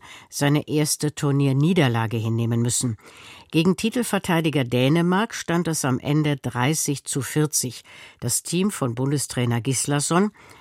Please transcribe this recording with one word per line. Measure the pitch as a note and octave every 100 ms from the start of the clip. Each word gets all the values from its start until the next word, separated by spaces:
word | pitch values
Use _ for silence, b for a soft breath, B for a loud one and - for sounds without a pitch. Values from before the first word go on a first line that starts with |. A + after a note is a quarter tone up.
| B B B
seine | - C#3+ D3 -
erste | D3 D3 - D3+ -
Turnierniederlage | D3 C#3 C#3 C3+ D#3 F3 C3 A2+ A2 A#2
hinnehmen | A2+ A2+ A#2 A#2
müssen. | A#2+ - B2 A2 B B B B B
Gegen | D#3+ E3+ F3
Titelverteidiger | A3+ B3 A3+ G3 - E3 D#3+ D3
Dänemark | A#2+ B2 C3 E3+ F3 F#3+ A3+
stand | - - E3+ E3
es | D#3
am | C#3 B2+
Ende | - D3+ D3+ C#3+
dreißig | B2 B2 B2+ D#3 - C3+ -
zu | C#3+
vierzig. | B2 D3+ D3+ - B2+ - B B B B
Das | A#2 -
Team | - E3+ G3+
von | - B2 A#2
Bundestrainer | C#3 D3 - B2+ A#2+ A#2
Gislason | C3 C3 - C#3+ - E3+ G#3 B B B